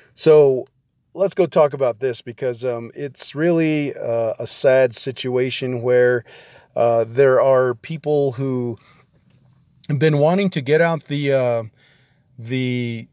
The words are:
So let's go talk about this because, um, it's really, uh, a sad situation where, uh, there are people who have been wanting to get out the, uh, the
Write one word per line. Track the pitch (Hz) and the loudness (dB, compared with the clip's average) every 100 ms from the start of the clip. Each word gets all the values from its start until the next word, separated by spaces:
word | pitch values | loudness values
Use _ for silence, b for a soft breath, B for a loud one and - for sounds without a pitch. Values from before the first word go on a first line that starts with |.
| b - | b -2
So | 160 151 143 131 - _ _ _ _ | 6 6 6 2 -4 _ _ _ _
let's | - 190 - | -4 -4 0
go | 175 | 0
talk | 185 147 | 2 0
about | 139 131 110 | 2 -4 -2
this | 131 117 | -4 -6
because, | - 117 127 117 123 | -10 -8 -6 -4 -6
um, | 117 117 - | -6 -10 -12
it's | 143 131 - 139 | -12 -6 -6 -2
really, | 170 165 160 151 143 - | 0 2 0 0 -4 -6
uh, | 120 117 113 - | -4 -2 -2 -4
a | 120 | -4
sad | - 139 131 131 117 | 0 4 4 4 0
situation | - 123 131 123 131 123 131 123 | -6 -6 -4 -2 -2 -4 -6 -4
where, | 120 123 123 123 - B B B B - | 0 4 4 2 -4 B B B B -2
uh, | 117 117 113 | 0 2 0
there | 117 139 127 | 2 4 4
are | 135 131 127 120 | 4 4 2 -2
people | - 160 151 147 139 | -8 -10 -2 0 0
who | 120 135 127 120 110 b b b _ _ _ _ _ _ _ - | -2 -6 -4 -6 -8 b b b _ _ _ _ _ _ _ -6
have | 147 | 0
been | 156 147 | 2 2
wanting | 151 185 196 | 2 2 -2
to | 170 | -4
get | 127 156 | 0 2
out | 170 165 - | 2 -2 -6
the, | 147 143 | -6 -2
uh, | 135 123 117 110 b b b b b b - | 0 0 -2 -6 b b b b b b -20
the | 113 127 127 123 120 113 - | -8 -6 -4 -4 -6 -8 -12